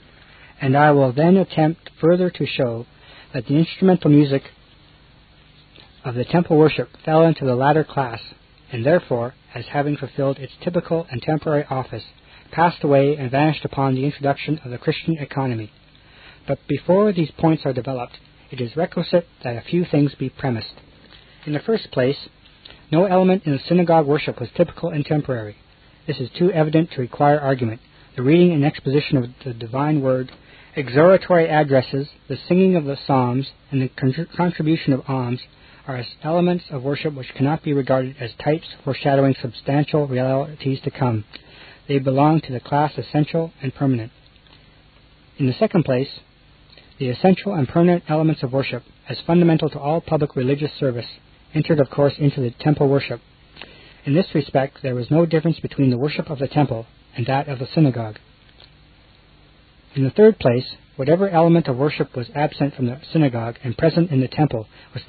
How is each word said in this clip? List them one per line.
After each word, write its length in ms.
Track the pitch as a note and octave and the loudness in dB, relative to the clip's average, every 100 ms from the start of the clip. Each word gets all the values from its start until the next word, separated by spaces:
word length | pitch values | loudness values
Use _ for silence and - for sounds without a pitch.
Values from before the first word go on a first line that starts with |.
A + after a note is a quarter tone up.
| - _ - - - - | -20 _ -20 -20 -20 -6
And 160 | C#3 C#3 | 0 4
I 140 | D3+ | 6
will 200 | C#3+ C3 | 6 2
then 240 | B2 E3 F#3+ | 2 4 4
attempt 540 | F3 - D#3 E3 - - | 2 0 0 -2 -12 -2
further 300 | D#3+ F3+ F3+ | 2 2 0
to 160 | - C#3+ | -4 -6
show 400 | - B2 A#2 A#2+ _ - - - | -2 -4 -4 -12 _ -20 -20 -12
that 120 | B2+ A#2+ | -10 -2
the 100 | D3 | 0
instrumental 520 | E3 - F#3+ F3+ D3+ | 0 2 2 4 6
music 340 | D3 C#3+ C3+ - _ _ _ _ _ _ _ _ _ _ _ _ - - _ C3 | 6 6 0 -4 _ _ _ _ _ _ _ _ _ _ _ _ -20 -20 _ -8
of 100 | A#2+ | -6
the 100 | A#2+ | 0
temple 320 | E3+ - D#3 | 0 2 4
worship 320 | D#3 - A#2+ - | 4 2 -6 -8
fell 200 | - D#3+ | 0 4
into 220 | E3 D3+ C3+ | 4 2 0
the 100 | B2 | 0
latter 280 | C#3 D#3 | 2 2
class, 380 | D3 - B2+ A2+ - - _ _ _ | 0 -4 -6 -8 -18 -20 _ _ _
and 140 | A#2+ B2+ | -4 0
therefore, 480 | F3 - A#2+ B2 - _ | 0 0 -4 -4 -10 _
as 120 | A#2+ A2+ | -16 -8
having 320 | C#3+ D3 D3 | -4 -4 -4
fulfilled 400 | C3 - C3+ C#3 | -6 -4 -4 -4
its 160 | C3 - | -10 -12
typical 420 | F3 F3 - E3 E3+ | -6 -6 -4 -4 -4
and 100 | B2 | -8
temporary 440 | - D#3 D#3+ D3 D3 | -4 -4 -2 -2 -2
office, 340 | C3 - A2+ - _ _ - - | -6 -8 -12 -14 _ _ -20 -8
passed 320 | - E3+ - | 0 0 2
away 320 | D3+ C#3 C#3 D3+ | 2 4 4 0
and 160 | B2 | -2
vanished 340 | C3+ D#3 D3 C#3 | 0 0 0 -4
upon 300 | - C3+ C3 | -2 -2 0
the 100 | C#3+ | -2
introduction 540 | - C#3 C#3 - D#3 | -2 -2 -2 -4 -6
of 80 | B2 | -8
the 60 | A#2+ | -6
Christian 400 | - - - D#3+ | -4 -4 -4 -6
economy. 540 | C#3 C#3 C3 A2+ G#2+ _ _ _ _ - - - - | -6 -4 -4 -4 -8 _ _ _ _ -20 -20 -14 -8
But 120 | C#3 - | -6 -4
before 440 | C#3 - F#3 G#3+ | -4 0 2 2
these 200 | F3 D3+ | 0 -4
points 320 | - E3 D#3 C#3+ | 0 0 2 -2
are 80 | |
developed, 440 | B2+ B2 B2+ A#2+ - - _ _ | -4 -6 -8 -10 -14 -20 _ _
it 80 | B2+ | -10
is 160 | A#2+ D3+ | -8 -4
requisite 520 | F3 F#3 D#3+ F3 - _ | -4 -4 -2 0 -2 _
that 140 | B2+ A#2 | -10 -8
a 120 | - | -4
few 160 | E3+ E3+ | -4 0
things 300 | D3 C#3+ - | 2 0 -2
be 140 | C3 | -10
premised. 440 | - C#3 A2+ - - - _ - - - - D3+ | -6 -4 -4 -8 -16 -20 _ -20 -20 -20 -16 -8
In 80 | |
the 60 | D3 | -6
first 320 | - A3 - | -2 -4 -2
place, 260 | C#3 B2+ D3 - _ - _ - - - | -2 0 -2 -10 _ -20 _ -20 -20 -2
no 140 | D3+ G3 | 2 4
element 380 | F#3 F#3 F#3+ D#3 | 4 4 2 0
in 60 | |
the 120 | C3+ - | -4 0
synagogue 400 | F3 E3+ E3 C#3 | 2 4 4 4
worship 320 | D3 - - | 0 -2 -8
was 100 | A#2 - | -6 -2
typical 340 | E3 - E3+ | -2 -2 -6
and 160 | D#3 - | -4 -2
temporary. 520 | D3+ C#3 A#2+ G#2+ - _ _ _ _ - | -2 -2 -6 -8 -14 _ _ _ _ -10
This 120 | C#3 | -8
is 100 | B2 - | -8 -2
too 140 | F3 | 0
evident 400 | E3 D#3 D#3+ E3+ | 2 2 2 0
to 100 | - | -4
require 380 | B2 - C#3+ D3+ | -8 0 2 4
argument. 420 | C#3 C3 A#2 A#2 _ _ _ - | 0 -2 -2 -6 _ _ _ -4
The 80 | |
reading 280 | B2+ E3+ F3+ | 2 4 4
and 140 | D#3 C#3+ | 4 0
exposition 520 | - C#3 C#3+ - C#3+ | -2 -2 -2 0 0
of 80 | A#2+ - C3+ | -2 -8 -12
the 80 | |
divine 480 | A#2 A#2 B2+ D3+ D3+ | -12 -8 -4 0 0
word, 300 | C3 C3 B2+ - - - - D#3 | 2 0 -4 -14 -20 -20 -12 -8
exhortatory 720 | B2+ C3 F3 F#3+ - F3 E3 | -2 4 6 6 4 2 4
addresses, 600 | D3+ D3 C3+ - C#3 C#3+ _ - | 2 2 2 0 -4 -8 _ -12
the 100 | C3 - | -10 0
singing 280 | F3+ F#3+ F3+ | 4 4 2
of 100 | C#3 | 0
the 120 | C#3 - | -6 0
psalms, 420 | C3 B2 B2+ C3+ - _ | 2 2 0 -4 -12 _
and 100 | C#3 | -4
the 80 | C3 | -4
con-, 380 | - C3 C#3+ E3+ - | -2 -2 -2 -6 -2
contribution 580 | F3 - D#3 E3 - | -2 0 -2 0 0
of 100 | B2+ - | -2 -2
alms 320 | C3 A#2+ B2+ - _ - - - | -4 -4 -6 -10 _ -20 -20 -12
are 100 | B2+ | -10
as 100 | A#2+ - | -12 -10
elements 420 | D#3 F3 F3 F3+ - | -4 0 0 -2 -6
of 120 | C#3+ | -8
worship 300 | C3+ C#3 D#3+ | -6 -4 -6
which 200 | C#3 B2 - | -8 -10 -2
cannot 280 | C3+ D#3 | -2 -2
be 100 | D#3 | -2
regarded 420 | C#3 C3 C3 C3 C#3 | -2 0 0 -2 -8
as 120 | A#2+ - | -14 -6
types 240 | D3 D#3+ - - | -2 -2 -4 -10
foreshadowing 520 | C#3 B2 C#3+ C#3 C#3 B2 | -8 -2 2 4 4 0
substantial 680 | A#2+ - - C#3+ D3 D#3 C#3 | -6 -10 -2 0 0 0 0
realities 720 | B2+ C3 C3+ D3+ D3+ C3+ C3+ | -2 0 -2 -4 -6 -6 -4
to 80 | C#3 | -6
come. 320 | - B2+ A2 - - - - - - - | -2 -2 -2 -6 -16 -20 -20 -20 -16 -4
They 100 | C#3 | -2
belong 440 | C3+ C3+ D3+ D#3+ | 0 2 4 2
to 120 | - | -2
the 60 | B2 | -8
class 320 | - C#3+ D3+ - | -4 -2 -2 -4
essential 540 | - D3 D3+ E3 E3 - | -4 -2 0 -2 -6 -8
and 120 | C3+ | -10
permanent. 380 | - C#3 B2 A2+ - _ _ _ - _ _ _ _ _ _ _ - | -4 -2 -2 -6 -16 _ _ _ -20 _ _ _ _ _ _ _ -4
In 80 | C3 | -2
the 60 | |
second 300 | A#2+ A3 F#3+ | 0 0 0
place, 360 | C3+ B2+ - - - _ _ _ _ - - - | 0 0 -2 -8 -20 _ _ _ _ -20 -20 -8
the 100 | B2+ | -6
essential 460 | A#2+ F#3+ F#3 G3+ F#3 | 0 2 2 0 -2
and 120 | B2+ | 0
permanent 360 | E3+ F3 F3 - | 2 2 2 0
elements 360 | D#3 D#3+ D3 | 0 0 -2
of 100 | C3 | -2
worship, 300 | C3+ B2+ B2 - _ - | -4 -4 -8 -12 _ -14
as 80 | B2 - | -10 0
fundamental 440 | F3 E3+ D#3 D3+ | 4 4 2 0
to 80 | D3 | -4
all 200 | C#3+ E3 | -4 -4
public 360 | - D#3 D3 C#3 | -2 -2 -2 -2
religious 360 | B2+ C#3+ D3+ - | -2 -2 -4 -4
service, 280 | C#3 A#2 - - _ _ _ D#3 | -4 -4 -8 -18 _ _ _ -4
entered, 240 | - D3+ | 0 2
of 100 | C3+ | 2
course, 240 | - C#3+ - | 2 0 2
into 220 | C#3+ C#3+ | 0 0
the 100 | A#2+ - | -4 -2
temple 280 | D3+ D3 C#3+ | 0 2 2
worship. 320 | C#3 - A#2 _ _ _ - - - - - C#3+ | 0 -2 -10 _ _ _ -20 -20 -20 -20 -12 -2
In 80 | |
this 140 | D3+ - D#3+ | 0 0 -2
respect, 420 | - C#3 C3+ - | -2 -2 -2 -6
there 100 | C3+ | -6
was 160 | B2 A#2 | -6 0
no 160 | D3+ E3+ | 2 2
difference 340 | D#3+ E3 D#3 | 0 0 -4
between 300 | - - C3+ | -6 0 0
the 80 | A#2+ | 0
worship 320 | D3 E3 E3 | -2 -4 -8
of 80 | C3+ | -6
the 100 | C3+ | -4
temple 380 | D3 C#3+ A2+ A2+ _ _ - | -2 -2 -4 -12 _ _ -6
and 80 | A#2 | -2
that 220 | C3+ D3 | -2 -4
of 100 | B2+ | -8
the 100 | B2+ | -4
synagogue. 460 | E3 D3 A#2+ A2 G#2+ _ _ _ _ - _ _ _ _ _ _ _ _ _ _ _ _ C#3 | 0 2 0 -8 -12 _ _ _ _ -20 _ _ _ _ _ _ _ _ _ _ _ _ -4
In 80 | |
the 80 | C3 | -2
third 260 | - A3 - | 4 4 6
place, 380 | C3 A#2+ - - _ - | 2 0 -2 -12 _ -6
whatever 320 | C3+ F3 G3 | 0 2 2
element 400 | E3 E3+ E3+ D3+ | 2 4 4 2
of 100 | B2 | -2
worship 380 | D3 - D3 B2+ | -2 -2 -6 -6
was 140 | A#2 C#3+ | -8 -4
absent 400 | D3+ - C#3+ - | -4 -2 -4 -2
from 100 | A#2+ | -4
the 160 | C#3 - | -4 -4
synagogue 440 | D#3+ C#3+ A#2 A2+ A#2 | 0 0 0 -6 -8
and 120 | B2+ - | -10 0
present 360 | E3 D#3 F3 | 0 2 0
in 100 | C3 | 0
the 60 | B2 | -2
temple 400 | - D3+ A2+ G#2+ - - | 0 -2 -2 -10 -18 -20
was 80 | - | -18